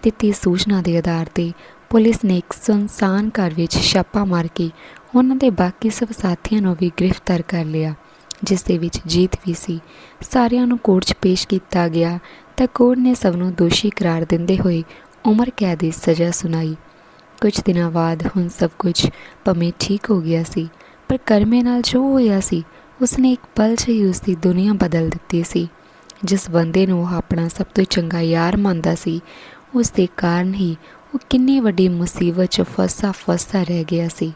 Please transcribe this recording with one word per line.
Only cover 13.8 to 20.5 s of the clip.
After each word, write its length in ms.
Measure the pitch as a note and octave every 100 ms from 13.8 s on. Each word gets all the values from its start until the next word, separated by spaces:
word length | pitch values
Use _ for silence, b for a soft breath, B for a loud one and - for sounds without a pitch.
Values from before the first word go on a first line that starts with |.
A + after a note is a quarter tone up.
| G#3
ਕਰਾਰ 340 | - F3+ E3 D#3+
ਦਿੰਦੇ 300 | E3+ E3+ F#3+
ਹੋਏ 240 | F#3+ E3 E3 B B - A#3+
ਉਮਰ 240 | G#3+ A#3+ -
ਕੈਦ 220 | F#3+ E3
ਦੀ 120 | E3
ਸਜ਼ਾ 400 | D#3+ - E3 E3+
ਸੁਣਾਈ। 460 | E3+ E3+ D#3+ D#3+ D#3+ - B B B B -
ਕੁਝ 200 | G#3+ -
ਦਿਨਾਂ 260 | - F3 E3+
ਬਾਅਦ 360 | E3 E3 E3 E3
ਹੁਣ 220 | F#3+ F3
ਸਭ 220 | - E3 -
ਕੁਝ 320 | F3 F3 - B B B
ਭਾਵੇਂ 280 | - F3 E3+ E3+
ਠੀਕ 320 | - G3+ -
ਹੋ 100 | G3
ਗਿਆ 220 | D#3+ E3
ਸੀ, 260 | E3